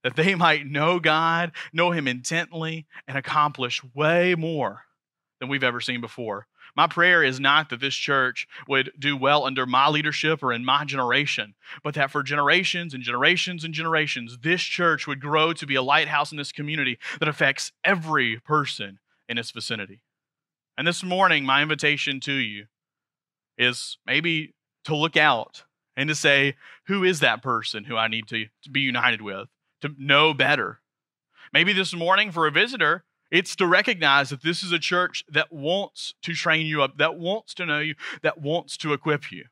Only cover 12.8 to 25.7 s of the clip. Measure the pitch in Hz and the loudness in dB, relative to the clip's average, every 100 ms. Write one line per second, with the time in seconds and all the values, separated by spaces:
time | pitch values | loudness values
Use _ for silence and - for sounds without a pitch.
12.8 | 175 135 120 123 147 175 180 175 165 156 | -6 -8 -4 2 4 2 -2 -6 -8 -6
13.8 | 165 160 147 131 117 120 147 175 - - | 0 0 0 -4 -10 -8 -2 -2 -2 0
14.8 | 175 151 - 139 147 151 160 160 143 135 | 2 0 -4 -8 0 2 2 -2 -2 -2
15.8 | 131 151 151 147 147 151 143 - 147 156 | 4 2 2 -2 -2 -6 -12 -10 -6 -2
16.8 | 131 120 - - 151 147 139 139 - _ | -2 -4 -10 -2 -2 2 0 0 -8 _
17.8 | 180 190 160 151 120 110 - 151 135 - | -2 0 0 0 0 -4 -2 0 0 -6
18.8 | 101 98 _ _ - 117 117 117 - 113 | -12 -14 _ _ -8 -8 -8 -10 -8 -8
19.8 | 95 101 _ _ _ _ _ _ _ - | -8 -14 _ _ _ _ _ _ _ -4
20.8 | 160 175 185 180 190 156 135 135 151 143 | -4 -4 -4 2 4 4 2 2 2 0
21.8 | 147 143 - 135 143 135 113 104 104 _ | 0 0 -4 -4 -4 -4 -4 -8 -18 _
22.8 | _ _ _ _ _ _ _ - 123 120 | _ _ _ _ _ _ _ -2 -2 -2
23.8 | - - - 135 165 160 156 _ _ _ | -12 -14 -4 -2 0 -4 -6 _ _ _
24.8 | - 156 160 156 151 120 - - _ | -6 -2 0 4 4 4 -2 -16 _